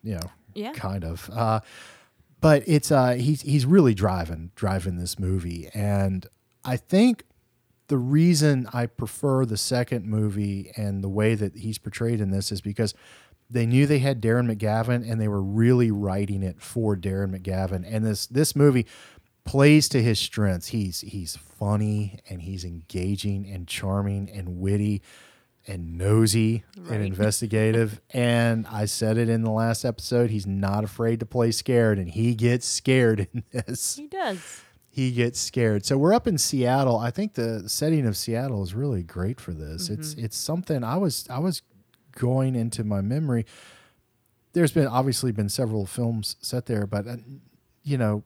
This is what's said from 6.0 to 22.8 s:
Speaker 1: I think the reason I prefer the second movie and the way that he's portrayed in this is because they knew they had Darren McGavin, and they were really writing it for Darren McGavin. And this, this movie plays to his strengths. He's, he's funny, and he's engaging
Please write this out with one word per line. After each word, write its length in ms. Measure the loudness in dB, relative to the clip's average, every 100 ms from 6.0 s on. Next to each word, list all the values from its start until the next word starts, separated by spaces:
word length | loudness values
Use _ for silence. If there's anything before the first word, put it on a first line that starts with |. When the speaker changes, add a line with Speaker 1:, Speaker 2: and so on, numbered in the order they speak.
| 0 -2 -8 _ _ _
Speaker 1:
I 140 | -6 -6
think 460 | _ 4 4 2 -8 _ _ _ _ _ _
the 100 | -2
reason 680 | 2 4 6 6 4 2 0
I 140 | -4 -4
prefer 580 | -4 -8 -4 0 2
the 120 | 0 -2
second 480 | -2 -2 -2 -4 -2
movie 640 | 0 0 -2 -4 -4 -8 -8
and 260 | -6 -4
the 40 | -4
way 260 | 0 2
that 220 | 2 -2 -4
he's 200 | -8 -8
portrayed 440 | -10 -6 -2 -2
in 100 | 0
this 200 | -2 -2
is 80 | -6
because 320 | -6 -2 -4 -4 -20 -20 _ _ _
they 160 | -2 2
knew 180 | 4 4
they 120 | 4
had 240 | 2 0
Darren 280 | 2 2 2
McGavin, 600 | 0 0 0 0 -2 -2
and 100 | -2
they 60 | 0
were 140 | 0
really 480 | 0 4 6 6 4
writing 520 | 2 0 -2 -2 -2
it 180 | -4 -6
for 340 | -8 -4 -2 -2
Darren 400 | -2 -2 -4 -4
McGavin. 460 | -4 -4 -2 -4 -4
And 200 | -2 -2
this, 200 | -2 -4
this 260 | 0 0 6
movie 300 | 6 6 0 -8 -20 -20 _ _
plays 440 | -4 4 8 8 6
to 100 | 2
his 160 | 2 2
strengths. 480 | -2 0 0 0 -4
He's, 320 | -4 -4 -6
he's 360 | -10 -10 -10 -12
funny, 840 | -18 -6 -2 0 0 -2 -4 -8 -14
and 100 | -12
he's 220 | -10 -10
engaging 840 | -10 -12